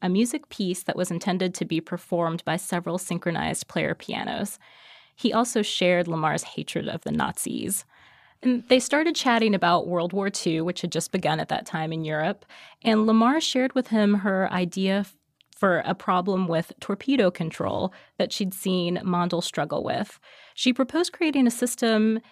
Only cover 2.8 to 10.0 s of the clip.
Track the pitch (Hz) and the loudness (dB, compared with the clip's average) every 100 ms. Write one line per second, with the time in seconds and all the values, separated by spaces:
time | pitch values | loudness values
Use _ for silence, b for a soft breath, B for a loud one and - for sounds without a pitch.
2.8 | 175 175 - 170 175 165 156 - - - | -4 -6 -4 -4 -4 -2 -2 -4 -6 -4
3.8 | 156 165 - - - - 202 - b b | -2 -4 -6 -6 -6 -4 -6 -10 b b
4.8 | b b b b 226 226 - 226 208 - | b b b b 0 2 0 0 -2 2
5.8 | 180 175 170 160 156 147 - - 151 170 | 2 2 2 0 0 -2 -4 -8 -6 -6
6.8 | - 160 - - - - - 62 - 196 | -4 -6 -4 -2 -2 -2 -6 -4 -4 -6
7.8 | - b b b b b 254 247 - 254 | -8 b b b b b 0 0 4 2
8.8 | - 294 320 320 269 233 226 196 175 170 | 4 0 2 0 2 2 4 2 4 2
9.8 | 170 175 | 2 -2